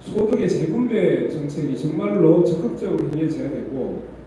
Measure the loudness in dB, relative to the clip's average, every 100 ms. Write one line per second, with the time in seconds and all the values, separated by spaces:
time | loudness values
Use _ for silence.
0 | -6 0 2 2 2 0 0 0 0 2
1 | 2 2 0 -4 -6 -4 -4 -2 -2 -2
2 | 0 4 6 6 4 2 -2 -4 -2 -2
3 | -2 -2 -2 -2 -6 -6 -6 -6 -6 -6
4 | -10 -16